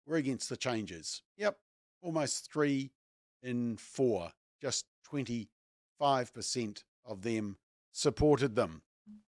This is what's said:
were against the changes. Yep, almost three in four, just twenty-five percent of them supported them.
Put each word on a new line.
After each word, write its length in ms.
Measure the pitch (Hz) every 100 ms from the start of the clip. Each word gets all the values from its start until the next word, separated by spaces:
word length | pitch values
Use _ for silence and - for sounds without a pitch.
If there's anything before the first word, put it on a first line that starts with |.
| -
were 100 | 160
against 320 | 135 120 -
the 80 | 120
changes. 640 | 127 113 98 87 - - _ -
Yep, 200 | 208 - _ _ _ _
almost 500 | 175 160 139 - -
three 400 | 151 147 135 135 _ _ _ _ _
in 340 | 127 120 117 107
four, 540 | - - 131 98 82 - _ _
just 260 | 135 - - _ -
twenty-five 1300 | 147 123 120 101 _ _ _ _ - 143 131 123
percent 500 | 117 - 127 110 101 - _ -
of 160 | 101
them 360 | 113 110 104 95 _ _ _
supported 600 | - 147 - 151 135 135 110
them. 260 | 95 80 _ _ - - _